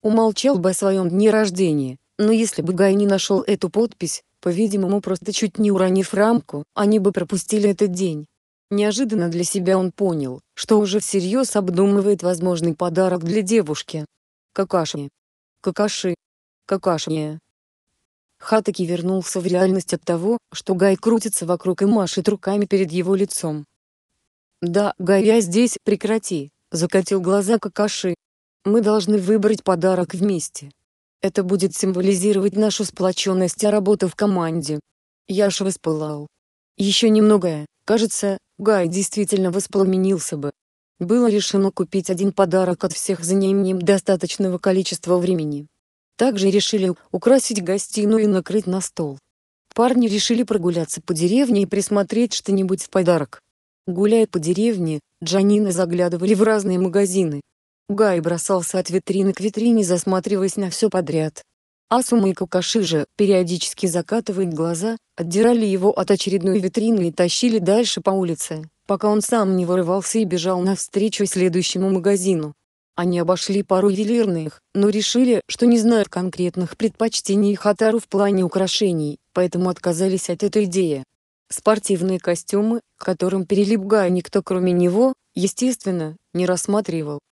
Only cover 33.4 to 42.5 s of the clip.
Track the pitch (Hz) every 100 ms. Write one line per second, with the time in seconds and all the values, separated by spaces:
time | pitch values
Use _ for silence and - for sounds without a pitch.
33.4 | 185 - 208 208 190 208 185 - 208 190
34.4 | 165 165 139 151 - _ _ _ _ 190
35.4 | 202 185 196 185 - 156 151 151 147 _
36.4 | _ _ _ _ 196 196 233 214 214 214
37.4 | 180 156 151 _ - 220 220 - 202 196
38.4 | _ _ 202 208 170 175 196 - 202 202
39.4 | 185 180 - 196 190 185 190 190 - 156
40.4 | 143 - _ _ _ _ 175 233 240 208
41.4 | 190 196 196 - 180 196 185 180 196 170
42.4 | 190